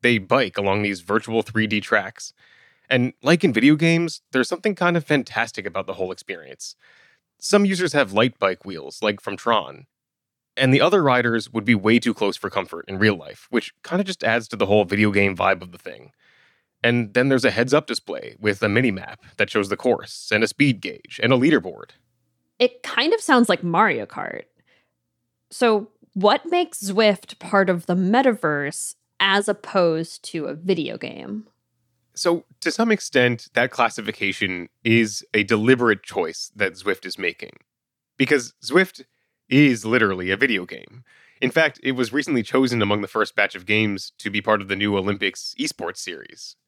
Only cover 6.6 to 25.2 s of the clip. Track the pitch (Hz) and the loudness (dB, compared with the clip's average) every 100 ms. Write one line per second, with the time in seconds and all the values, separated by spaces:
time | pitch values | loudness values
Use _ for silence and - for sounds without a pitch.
6.6 | - - _ _ _ _ _ _ - 202 | -18 -20 _ _ _ _ _ _ 2 4
7.6 | 202 190 170 147 113 98 120 - 98 92 | 4 2 0 2 2 4 2 2 -2 -2
8.6 | 98 87 69 - 107 101 - 98 117 110 | -8 -12 -12 -2 -2 -2 -6 -6 0 0
9.6 | 69 71 - _ _ _ _ _ _ - | -2 -16 -20 _ _ _ _ _ _ -2
10.6 | 131 131 156 196 147 123 120 117 - 113 | 4 4 4 4 4 2 2 -2 -4 -6
11.6 | 101 113 101 117 120 - 104 - 98 - | 0 2 4 4 2 -2 -2 -2 -6 -6
12.6 | 90 - - 98 107 95 76 - _ 123 | -6 -10 -10 0 2 2 -8 -20 _ -4
13.6 | - _ - 180 190 185 - 117 113 107 | -4 _ -6 -4 -4 -4 -2 -2 -4 -4
14.6 | 98 104 95 101 107 101 98 90 95 95 | 2 2 2 2 2 2 0 0 0 -2
15.6 | 90 87 - 57 62 _ _ _ _ _ | -6 -18 -18 -18 -20 _ _ _ _ _
16.6 | _ _ 120 120 110 110 135 135 120 104 | _ _ 0 0 0 0 2 4 2 0
17.6 | 123 143 147 113 - 76 - - 107 98 | 2 2 0 -8 -6 -10 -10 -6 -4 0
18.6 | 107 104 127 95 98 - - - 101 107 | 0 2 0 -2 -10 -18 -20 -4 -2 0
19.6 | 98 101 127 117 - - - - 113 - | -2 -2 0 -2 -2 -16 -2 0 0 2
20.6 | 143 104 92 - - - 113 127 135 147 | 0 0 -6 -12 -16 -4 0 2 4 2
21.6 | 90 60 - - _ _ _ _ _ _ | 0 -14 -20 -20 _ _ _ _ _ _
22.6 | 247 - - - 285 440 - 254 233 180 | 0 0 -6 -2 0 0 2 4 4 2
23.6 | 175 170 214 127 104 - 50 - - _ | 0 2 2 0 -6 -10 -10 -12 -16 _
24.6 | _ _ _ _ _ _ | _ _ _ _ _ _